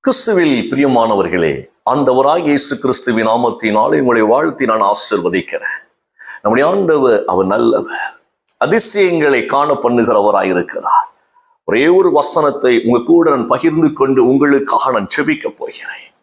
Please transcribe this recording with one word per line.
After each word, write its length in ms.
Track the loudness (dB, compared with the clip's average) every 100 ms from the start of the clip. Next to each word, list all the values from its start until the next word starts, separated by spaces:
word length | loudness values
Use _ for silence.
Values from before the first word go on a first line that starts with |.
கிறிஸ்துவில் 640 | 0 0 0 0 2 0 -2
பிரியமானவர்களே, 960 | 0 2 2 2 0 0 0 -2 -2 -10 _ -2
ஆண்டவராகிய 540 | 0 0 2 2 0 0
இயேசு 340 | 0 0 -2
கிறிஸ்துவின் 480 | -2 -2 -2 -2 0
நாமத்தினாலே 720 | 0 -2 -2 -2 0 0 0
உங்களை 220 | 2 2
வாழ்த்தி 440 | 4 2 0 -2 -2
நான் 160 | 0
ஆசீர்வதிக்கிறேன். 960 | 0 0 -2 -2 -2 -4 -6 -8 -8 -10 -16 _ _ _ -20 -6
நம்முடைய 280 | -2 0 0
ஆண்டவர், 540 | 0 -4 0 0 0 0
அவர் 200 | -2 0
நல்லவர், 720 | 0 0 0 -4 -10 -10 -14 _ _ _ _
அதிசயங்களை 880 | 0 0 0 0 0 2 2 0 0
காண 280 | -2 0
பண்ணுகிறவராயிருக்கிறார். 1300 | 0 0 0 2 2 2 2 0 -2 -4 -8 -2 -2 -2 _ _ _ _ _ -4
ஒரே 220 | 0 2
ஒரு 240 | 4 4
வசனத்தை 680 | 2 0 0 0 0 0 2 2
உங்க 160 | -2 2
கூட 240 | 2 4
நான் 180 | 0 0
பகிர்ந்து 460 | 0 0 2 0
கொண்டு 320 | 0 0 2 4
உங்களுக்காக 680 | 4 2 2 0 -2 0
நான் 160 | -2 -2 -4
ஜெபிக்க 380 | -2 -4 -6 -10
போகிறேன். 480 | -14 -14 -16 -18 -20 _